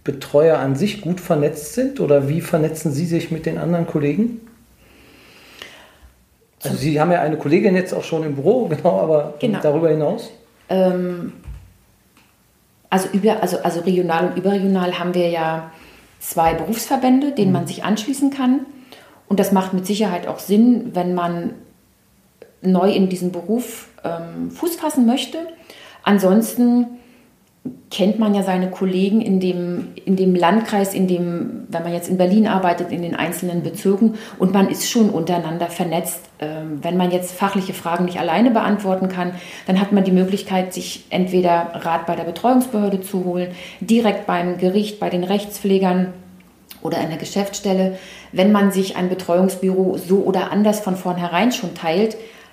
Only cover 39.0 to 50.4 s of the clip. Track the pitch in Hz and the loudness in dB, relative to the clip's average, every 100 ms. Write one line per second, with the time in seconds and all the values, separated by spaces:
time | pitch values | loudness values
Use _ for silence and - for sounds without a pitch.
39 | 185 180 180 - - - - 190 202 202 | -2 -4 -6 -8 -12 -10 -2 0 2 2
40 | 185 185 185 196 - 190 185 - - - | 4 4 2 -2 -2 -2 -2 -6 -10 -12
41 | - 180 185 185 175 170 170 - 170 170 | -6 -2 0 2 2 2 0 -6 -4 -4
42 | 170 170 165 170 233 254 247 214 202 190 | -2 -6 -6 -2 2 2 2 0 0 -2
43 | 190 190 180 175 180 180 - - 185 226 | -2 -4 -2 -2 -4 -8 -16 -8 2 2
44 | 226 202 - 180 175 180 185 202 202 - | 4 0 -2 -2 -2 0 0 2 -2 -4
45 | 180 180 180 202 208 - 202 190 185 185 | -4 -2 -2 -2 -4 -6 0 2 2 2
46 | 185 - - - - _ - - 160 165 | 0 -4 -18 -20 -20 _ -20 -12 -6 -4
47 | 160 156 147 196 202 - 202 190 185 185 | -4 -6 -6 -4 -4 -4 0 2 0 -2
48 | - - - - 196 208 196 185 190 - | -12 -20 -8 2 4 6 4 2 -2 -2
49 | 180 180 - 175 185 - 190 185 185 - | -2 -2 0 2 2 2 0 2 0 -2
50 | 165 196 - 190 | 2 2 2 0